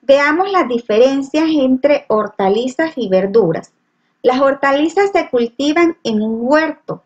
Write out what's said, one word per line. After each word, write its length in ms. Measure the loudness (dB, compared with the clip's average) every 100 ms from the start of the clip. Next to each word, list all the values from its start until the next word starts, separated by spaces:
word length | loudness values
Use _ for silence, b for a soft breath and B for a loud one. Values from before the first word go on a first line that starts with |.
Veamos 500 | 2 2 2 0 0
las 160 | 0 0
diferencias 760 | -4 -2 2 2 2 -2 -2 0
entre 560 | 0 0 0 0 0 0
hortalizas 840 | -4 -4 -2 -2 0 -4 -4 -6 -4
y 120 | -2
verduras. 640 | 0 2 2 2 -2 -8 _ _ _ _ _
Las 180 | -2 2
hortalizas 720 | 0 0 0 0 0 0 0
se 180 | 0 -2
cultivan 680 | -2 -2 _ -2 2 0 0
en 160 | -4 -2
un 200 | -2 -4
huerto. 640 | 0 0 0 -6 -12 -12